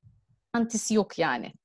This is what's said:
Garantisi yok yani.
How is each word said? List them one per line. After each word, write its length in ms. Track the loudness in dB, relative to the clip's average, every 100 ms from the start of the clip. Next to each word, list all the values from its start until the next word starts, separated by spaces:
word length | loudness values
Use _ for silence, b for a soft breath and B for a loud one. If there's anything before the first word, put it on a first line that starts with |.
| -20 _ _ _ _ -2
Garantisi 400 | 0 -2 2 2
yok 240 | 2 0
yani. 340 | 0 0 -6 -14